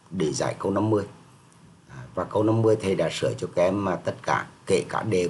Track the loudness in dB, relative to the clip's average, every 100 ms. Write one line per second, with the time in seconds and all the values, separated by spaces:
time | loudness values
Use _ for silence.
0 | -10 -4 -2 -2 -4 -2 -2 0 2 0
1 | -2 -10 -20 -20 -20 -20 -20 -20 -20 -18
2 | -10 -8 -2 2 2 4 4 4 2 0
3 | 0 0 -2 -2 -4 0 2 2 -2 -2
4 | -4 -6 -2 -2 -4 -10 0 0 0 -4
5 | 0 0 0